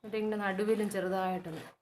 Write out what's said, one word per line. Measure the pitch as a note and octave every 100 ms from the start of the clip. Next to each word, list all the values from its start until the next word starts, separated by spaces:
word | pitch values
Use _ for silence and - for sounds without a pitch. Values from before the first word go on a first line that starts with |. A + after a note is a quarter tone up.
എന്നിട്ട് | A3 A3
ഇങ്ങനെ | G#3+ G#3+
നടുവിലും | G3+ F#3+ G#3 G#3+ G#3
ചെറുതായിട്ടൊന്ന് | F#3+ F#3 F#3+ F#3 F#3 E3+ D#3+ A#2+ -